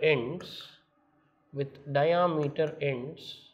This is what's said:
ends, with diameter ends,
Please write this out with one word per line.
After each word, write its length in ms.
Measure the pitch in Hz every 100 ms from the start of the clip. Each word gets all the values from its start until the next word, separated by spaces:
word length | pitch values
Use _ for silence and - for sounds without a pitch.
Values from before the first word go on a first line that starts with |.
ends, 600 | 156 151 120 - - - - - _ _ _ _ _ _ _
with 400 | 139 139 - 147
diameter 840 | 139 156 175 180 156 143 147 151 156
ends, 640 | 143 127 135 170 - - -